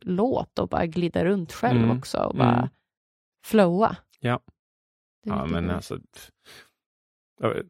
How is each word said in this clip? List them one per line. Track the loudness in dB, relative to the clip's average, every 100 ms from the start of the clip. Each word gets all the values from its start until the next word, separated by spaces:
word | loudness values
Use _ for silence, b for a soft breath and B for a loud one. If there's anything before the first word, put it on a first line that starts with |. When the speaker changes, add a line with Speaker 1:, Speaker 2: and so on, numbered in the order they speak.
Speaker 1:
låt | -4 0 0 0 -4 -4
och | -2
bara | -2 -2
glida | -2 -2 0
runt | 0 0 -4
själv | -4 0 2
Speaker 2:
Mm, | 2 0
Speaker 1:
också | -4 -4
och | -4 2
bara | 4 4
Speaker 2:
mm. | 0 _ _ _ _ _ _ _ 0
Speaker 1:
flowa. | 4 4 4 0 -2 _ _
Speaker 2:
Ja. | -4 -4 _ _ _ _ _ _ _ _
Speaker 1:
Det | -8
är |
Speaker 2:
Ja, | -6
Speaker 1:
riktigt | -2
Speaker 2:
men | -2
Speaker 1:
nice. | -2
Speaker 2:
alltså, | -6 -8 -14
pff. | -14 -20 -20 _ b b b b _ _ _ _ _ -4
Ja, | -2 -2 -4